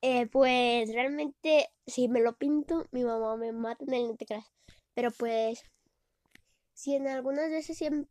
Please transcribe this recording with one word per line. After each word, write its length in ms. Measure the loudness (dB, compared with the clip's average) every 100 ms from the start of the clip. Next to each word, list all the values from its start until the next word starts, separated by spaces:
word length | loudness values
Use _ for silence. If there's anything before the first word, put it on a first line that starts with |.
Eh, 260 | 2 0 2
pues 640 | 4 4 6 4 2 0
realmente, 760 | -2 -2 -2 -6 -4 4 4 4 _ -12
si 220 | -2 2
me 140 | 4
lo 160 | 2 2
pinto, 480 | 0 0 0 -4 -4
mi 120 | -4
mamá 320 | -2 -2 -4 -4
me 160 | -6
mata, 320 | -6 -6 -6 -4
no, 120 | -2 -2
no 80 | -4
te 100 | -8
creas. 200 | -10 -10 _ _ -20 _
Pero 180 | -4 -4
pues, 520 | -2 -2 0 -2 -4 -12 _ _ _ _ _ _ _ _ _ _
si 220 | -12 -2 0
en 120 | 0
algunas 440 | -4 -4 -2 -2
veces 260 | -4 -6 -6
sí 80 | -2
he 220 | -2 -6